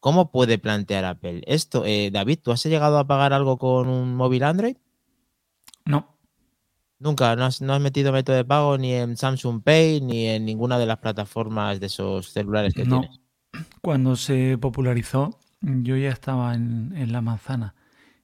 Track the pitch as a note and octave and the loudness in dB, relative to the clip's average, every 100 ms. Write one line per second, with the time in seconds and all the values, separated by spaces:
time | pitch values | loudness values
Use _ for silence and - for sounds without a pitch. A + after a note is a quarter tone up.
0 | C3+ E3+ E3+ B2+ B2 A2+ A2 G#2 G2 G2 | 4 4 4 4 4 2 0 -2 -2 -2
1 | F#2 F2 - E2+ - D3+ - B2+ G#2+ G#2 | -2 -6 -8 -10 -2 -2 0 -2 0 0
2 | G2+ G2 G2+ E3 - A#2+ D#3 D#3+ D3+ D3 | 0 -2 -2 -2 0 -2 0 2 4 2
3 | C#3 C#3 C#3 C#3 C3+ B2+ B2+ B2+ B2+ B2+ | 2 2 4 2 2 0 2 2 2 0
4 | B2+ B2 B2+ B2+ C#3 F3 A3+ C4 _ _ | -2 0 0 2 2 0 -2 -4 _ _
5 | _ _ _ _ _ _ - - - C#3+ | _ _ _ _ _ _ -20 -12 -2 -2
6 | - _ _ _ _ _ _ _ _ _ | -2 _ _ _ _ _ _ _ _ _
7 | C#3+ C#3+ B2 A#2 C3 B2+ C3+ C#3 C#3+ C3+ | -2 2 4 4 0 -2 -2 0 0 2
8 | C#3 C3+ C3 C3 A#2+ C#3+ D3 C#3 C3 B2 | 2 2 2 0 2 2 2 0 0 -2
9 | A#2+ A#2+ C3+ C3 B2+ A#2 G#2 D#3 D#3+ D#3 | -2 -2 -2 -2 -4 -2 4 6 6 2
10 | C3 A#2 A2+ A2 A2 A2 A#2+ B2 A#2 A2 | -2 -2 0 -2 -2 -2 0 0 0 -2
11 | A2 G#2+ G2+ - A2 A2 G#2 G2 G2 - | -4 -6 -6 -6 -6 -4 -4 -4 -6 -6
12 | G2 G2 F#2 - G2+ G#2+ G2+ F#2+ B2+ B2+ | -4 -4 -6 -6 -2 0 0 0 0 0
13 | C3 - _ _ _ - D#3+ - - C#3+ | -2 -10 _ _ _ -18 -18 -10 -2 0
14 | C3 B2+ - C3+ C3 C3 C3+ A#2 B2+ A#2+ | 2 0 0 0 2 0 -2 -2 0 0
15 | A2+ C3 C#3+ - _ _ D#3+ C3 A#2+ C3 | -2 -2 -2 -6 _ _ -4 -2 0 0
16 | C#3 B2+ - C3 B2 A#2 A#2 A#2 A2+ F3+ | -2 -4 -4 -2 -2 -2 -2 -4 -6 -6
17 | B2+ A#2 A#2 A2+ - C3 G#2+ - _ _ | -4 -2 -2 -4 -4 -6 -6 -10 _ _
18 | _ _ | _ _